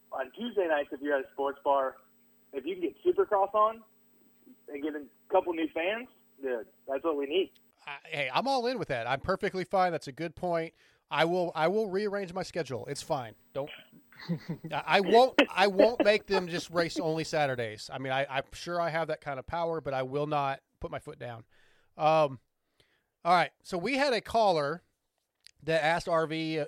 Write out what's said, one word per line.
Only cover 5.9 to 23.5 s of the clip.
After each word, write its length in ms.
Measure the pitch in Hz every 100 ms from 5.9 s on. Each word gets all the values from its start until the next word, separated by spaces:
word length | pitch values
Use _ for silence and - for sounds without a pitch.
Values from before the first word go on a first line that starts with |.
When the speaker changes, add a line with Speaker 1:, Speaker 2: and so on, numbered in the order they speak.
| 226 254 _ _ _
Speaker 1:
dude, 240 | 135 120 101 _ -
that's 160 | 139
what 140 | 165 147
we 80 |
need. 260 | 139 180 165 _ _ _ -
Speaker 2:
I, 100 | 143 -
hey, 220 | 156 131
I'm 140 | 135 240
all 180 | 269 240
in 140 | 254
with 80 | 151
that. 200 | 123 117
I'm 120 | 139
perfectly 420 | - 190 196 185
fine. 300 | 175 190 185
That's 160 | 156 -
a 40 |
good 220 | 127 165
point. 400 | - 180 170 165 _ _ _ -
I 160 | 151
will, 280 | 165 185 165
I 140 | 160 160
will 200 | 214 214
rearrange 460 | 185 208 202 185
my 80 | 185
schedule. 420 | 170 180 139 120 -
It's 140 | 143
fine. 360 | - 147 117 - _
Don't, 160 | 135 147 - - - _ -
<laughs> 520 | - 165 - 156 160
I, 100 | 147 156
I 140 | 180
won't, 380 | 185 226 254 - 269
I 140 | 180 202
won't 360 | 190 214 247
make 220 | 208 208 -
them 220 | 190 180
just 200 | 170 -
race 280 | 170 165 -
only 240 | 165 160
Saturdays. 680 | 156 156 143 123 113 107 -
I 60 | 139
mean, 140 | 135
I, 140 | 131 139
I'm 140 | 135 -
sure 280 | - 170 175
I 80 | 170
have 160 | 160 156
that 140 | 156
kind 180 | 151 135
of 80 | -
power, 340 | 165 170 160
but 140 | 139
I 80 | 131
will 240 | 131 143 151
not 320 | 151 139 139 _ -
put 100 | 165
my 80 | 151
foot 220 | - 147
down. 240 | 123 117 - _ _ _ _ -
Um, 440 | 156 160 147 127 _ _ _ _ _ _ _ _
all 80 | 170
right. 200 | 180 143